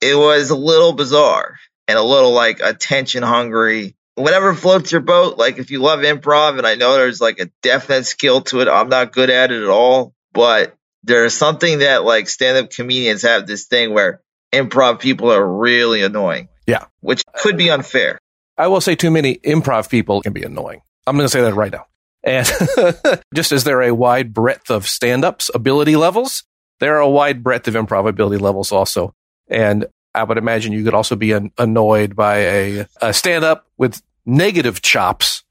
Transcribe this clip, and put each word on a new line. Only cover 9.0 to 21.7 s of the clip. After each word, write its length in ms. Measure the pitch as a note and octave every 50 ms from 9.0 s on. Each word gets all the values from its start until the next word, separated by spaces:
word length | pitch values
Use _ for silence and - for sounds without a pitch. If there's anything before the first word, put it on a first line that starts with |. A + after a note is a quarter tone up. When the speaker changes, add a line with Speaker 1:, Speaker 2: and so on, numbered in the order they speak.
| B2+ A2+
Speaker 1:
good 160 | - B2+ C3 B2+
at 220 | B2+ B2+ C3 B2+
it 100 | B2 A2+
at 60 | G#2+ G2
all, 460 | F#2+ G#2 A#2+ B2+ B2+ C3 B2 B2+ _ _ _ _
but 420 | _ - A#2+ A#2+ A2+ G#2+ - - - _ _ _ _ _ _
there's 300 | A2+ B2 A#2 A#2 A#2 -
something 460 | - D3+ D3+ D#3+ D#3 E3+ E3+ D#3 D3
that, 220 | C#3 C#3+ C3+ A2+
like, 260 | E2 A2+ A2+ A2 G2+ -
stand-up 420 | - - C3 B2+ C3 C3 A#2+ -
comedians 520 | - - A#2+ B2 B2+ C3 B2 A2+ G#2+ G2
have 240 | G#2+ A#2+ A#2 G#2 G2
this 200 | F2+ G#2 G2+ -
thing 260 | _ B2 A#2+ A#2 A2
where 280 | G#2+ G#2+ G2+ F#2 E2+ - _ _ _ _ _ _
improv 480 | - C3+ C3 G#2+ - C3 C3 B2 A#2+ A2+
people 300 | - C3 C3 F#2 A2+ A#2+
are 160 | A2 G2 G2+
really 560 | F#2 F2+ G2+ A2+ A#2+ A#2+ A#2+ A#2+ A#2 A2+ G#2+
annoying. 460 | G2 G2 G2+ G#2 G2+ F2 D#2+ B1 - - _ _ _
Speaker 2:
Yeah. 200 | - A2+ - - _ _ _
Speaker 1:
Which 220 | - - B2+ - - - _
could 200 | - - G#3 G3 E3
be 120 | F3 E3+
unfair. 480 | D#3 C#3 C3+ - - C3 G2 C2+ - - _ _ _ _ _ _ _ -
Speaker 2:
I 100 | D#3+ F#3
will 120 | G3 F#3
say 140 | - G3 E3+
too 140 | - - E3
many 260 | D#3+ D#3+ C#3+ C3+ -
improv 540 | - - - D3+ D#3+ - C#3 B2+ A2 G#2+ -
people 320 | - A#2 G#2+ - G2+ G2+
can 100 | - G#2
be 100 | G2+ -
annoying. 380 | - C2+ C#2+ - - - - - _ _ _ _ _
I'm 100 | B2+ C3+
gonna 120 | C#3+ D3 C3
say 140 | - C3
that 120 | B2 A2+ G2
right 160 | G#2 G#2+ G2